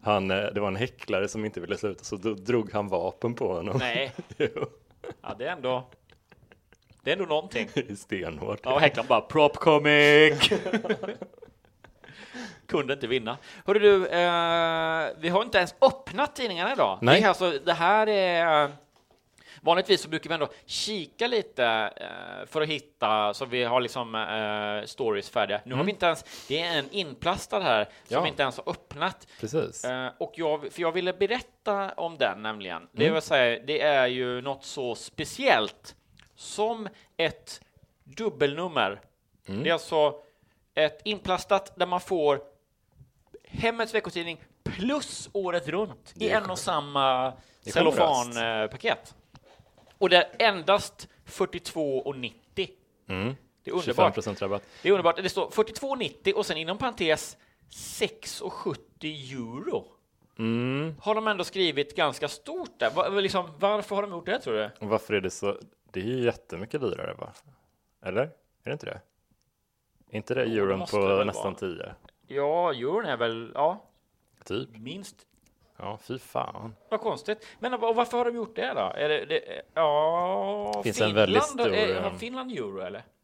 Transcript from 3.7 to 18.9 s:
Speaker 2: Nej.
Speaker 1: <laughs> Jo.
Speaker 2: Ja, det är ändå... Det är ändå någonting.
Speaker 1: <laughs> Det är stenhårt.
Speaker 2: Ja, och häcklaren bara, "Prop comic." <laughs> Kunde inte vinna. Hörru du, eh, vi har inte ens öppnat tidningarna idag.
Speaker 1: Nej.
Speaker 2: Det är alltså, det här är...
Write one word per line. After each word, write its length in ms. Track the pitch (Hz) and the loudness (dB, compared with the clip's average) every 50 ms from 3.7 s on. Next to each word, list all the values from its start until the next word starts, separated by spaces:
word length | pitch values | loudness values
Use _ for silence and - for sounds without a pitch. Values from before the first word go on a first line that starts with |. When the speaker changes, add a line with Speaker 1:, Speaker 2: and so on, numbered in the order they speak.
| 95 135 | -2 0
Speaker 2:
Nej. 340 | 127 123 120 123 139 131 - - 175 | 0 0 -2 -2 -4 -4 -6 -12 -16
Speaker 1:
<laughs> 120 | - - | -16 -4
Jo. 300 | _ 151 - - 156 147 - - _ _ _ _ _ - - - _ - | _ -4 -2 -2 -4 -8 -8 -10 _ _ _ _ _ -16 -16 -16 _ -12
Speaker 2:
Ja, 120 | 104 101 101 | -12 -10 -8
det 80 | 123 | -6
är 60 | 151 180 | -8 -6
ändå... 360 | 160 127 127 127 123 131 - - _ _ _ - _ _ _ - _ _ _ - _ _ _ - _ _ _ - _ _ | -4 -2 -2 -2 -2 -4 -10 -20 _ _ _ -20 _ _ _ -20 _ _ _ -20 _ _ _ -20 _ _ _ -20 _ _
Det 80 | 131 | -2
är 60 | 156 | -2
ändå 80 | 190 190 165 | -2 0 -2
någonting. 400 | 151 151 156 - - 123 107 98 | -2 -2 -2 -2 -6 -6 -6 -4
Speaker 1:
<laughs> 40 | - | -4
Det 160 | 147 123 - | -6 -6 -4
är 40 | 101 | -10
stenhårt. 680 | 101 - _ 107 95 87 80 82 73 - 107 104 107 - | -14 -8 _ -6 -4 -4 -6 -6 -6 -6 -6 -6 -6 -2
Speaker 2:
Ja, 120 | 127 131 | 0 2
och 60 | 143 | 4
häcklaren 280 | 160 143 - - 113 - | 4 4 4 2 2 4
bara, 120 | 127 110 | 2 2
"Prop 360 | - - - 156 151 147 - | 2 2 4 4 4 4 4
comic." 920 | - - 170 156 147 147 147 147 147 147 147 147 147 156 156 147 143 - - 208 | 4 4 6 6 6 6 6 6 8 8 10 10 10 10 10 8 4 2 2 2
<laughs> 0 | 175 - - 254 214 - - 214 - - 190 226 - - - - - - - _ _ _ _ _ _ _ - _ _ - - - - - - - 247 240 208 175 - _ | 0 -2 -2 -2 -2 0 -2 -4 -4 -4 -10 -8 -10 -12 -16 -18 -20 -20 -20 _ _ _ _ _ _ _ -20 _ _ -20 -20 -20 -20 -20 -16 -14 -14 -14 -14 -16 -20 _
Kunde 260 | - - 170 135 127 139 | -4 -2 -2 -2 -2 -4
inte 140 | 135 131 | -4 -2
vinna. 320 | 113 123 131 113 110 123 135 - - - - - | -2 -2 -2 -2 -4 -8 -8 -12 -20 -20 -10 -2
Hörru 120 | - 202 214 | 2 2 6
du, 280 | 208 208 202 190 185 | 8 8 8 8 4
eh, 1000 | 185 - 170 175 175 170 170 170 170 165 170 165 165 165 160 160 160 160 160 156 123 - - | 2 2 4 4 4 4 2 2 2 4 4 4 2 2 0 0 0 0 0 -2 -4 -6 -4
vi 100 | 156 170 | -4 0
har 140 | 175 196 226 | 2 2 0
inte 160 | 240 220 196 | 2 2 2
ens 160 | 180 170 - _ | 2 2 2 _
öppnat 560 | - 262 262 - - - - 202 285 294 - | 4 4 4 2 -12 -10 -2 -2 -2 -2 -2
tidningarna 360 | - 262 226 185 165 175 214 269 | -4 -4 -4 -2 -2 -2 -2 2
idag. 260 | 240 147 104 95 95 107 | 2 2 2 2 2 6
Speaker 1:
Nej. 180 | 117 139 196 | 6 8 8
Speaker 2:
Det 40 | 220 | 8
är 20 | 208 | 4
alltså, 220 | 180 - 185 175 156 139 135 | 4 4 0 0 0 0 0
det 80 | 175 170 | 0 0
här 340 | 160 170 175 202 220 220 214 | 2 4 4 4 4 4 2
är... 640 | 214 196 190 180 175 170 170 170 156 151 147 143 147 147 _ _ | 2 2 2 2 2 2 4 4 4 4 4 2 -2 -10 _ _